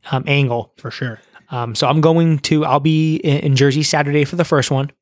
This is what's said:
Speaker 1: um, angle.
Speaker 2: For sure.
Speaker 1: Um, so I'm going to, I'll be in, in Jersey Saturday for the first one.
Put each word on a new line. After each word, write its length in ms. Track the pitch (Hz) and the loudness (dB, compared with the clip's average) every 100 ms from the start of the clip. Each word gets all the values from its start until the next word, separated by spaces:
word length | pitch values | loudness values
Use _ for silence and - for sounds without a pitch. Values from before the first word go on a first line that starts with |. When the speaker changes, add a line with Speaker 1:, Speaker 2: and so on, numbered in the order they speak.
| - | -6
Speaker 1:
um, 140 | 135 143 | -4 0
angle. 460 | 143 135 117 101 _ | 0 0 -2 -8 _
Speaker 2:
For 140 | 120 | -14
sure. 300 | - 127 110 _ - - | -10 -10 -12 _ -20 -12
Speaker 1:
Um, 240 | 123 117 107 | -8 -8 -2
so 100 | 131 | 0
I'm 140 | 151 | 4
going 380 | 156 165 165 151 | 4 4 2 2
to, 240 | - 156 | 0 -2
I'll 160 | 151 143 | 0 0
be 360 | 156 156 160 156 | 2 2 0 0
in, 220 | 156 143 | 0 0
in 180 | 151 131 | 2 2
Jersey 280 | 139 135 | 2 2
Saturday 400 | 147 156 147 147 | 0 0 0 0
for 100 | 143 | 0
the 100 | 175 | -2
first 280 | 160 151 - | 0 0 0
one. 180 | 135 143 _ | -2 -4 _